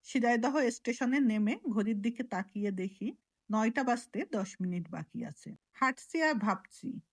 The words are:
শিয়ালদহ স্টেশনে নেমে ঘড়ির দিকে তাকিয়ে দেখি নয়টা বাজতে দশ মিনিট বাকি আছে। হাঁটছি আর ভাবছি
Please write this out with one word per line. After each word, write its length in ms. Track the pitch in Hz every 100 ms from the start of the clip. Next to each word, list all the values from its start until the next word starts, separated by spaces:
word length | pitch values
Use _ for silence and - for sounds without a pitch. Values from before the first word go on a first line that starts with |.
শিয়ালদহ 680 | - 262 233 240 247 285 254
স্টেশনে 500 | - - 233 247 277
নেমে 360 | 247 214 208 349 302
ঘড়ির 320 | 214 208 208
দিকে 200 | 233 233
তাকিয়ে 480 | 247 202 190 208 202
দেখি 460 | 185 190 - 214 - _ _ -
নয়টা 320 | 214 226 233
বাজতে 420 | 254 240 - 247 370
দশ 240 | 214 196 -
মিনিট 300 | 180 180 165
বাকি 340 | 160 156 -
আছে। 300 | - - - - _
হাঁটছি 500 | - 262 262 - 330
আর 120 | 311
ভাবছি 680 | 247 208 190 - - - - -